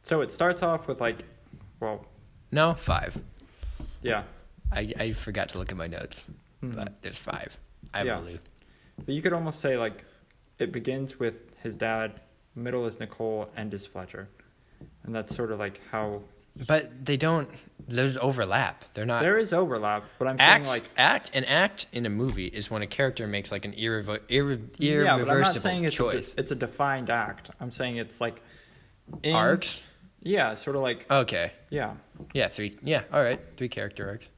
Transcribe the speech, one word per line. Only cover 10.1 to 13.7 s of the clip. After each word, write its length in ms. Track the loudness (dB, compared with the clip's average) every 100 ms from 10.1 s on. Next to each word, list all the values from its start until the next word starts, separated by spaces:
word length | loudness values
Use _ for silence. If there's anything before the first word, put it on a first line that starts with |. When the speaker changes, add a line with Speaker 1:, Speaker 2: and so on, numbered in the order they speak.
| _ _ _ _ _
Speaker 1:
it 100 | -4
begins 460 | -2 -4 -4 -6 -4
with 160 | -4 -4 -20 -12
his 180 | -10 -4
dad, 440 | -2 0 -4 -8 -20 _ _
middle 320 | -10 -4 -2 -2
is 120 | -6
Nicole, 520 | -12 -6 -4 -4 -6 -8
end 180 | -8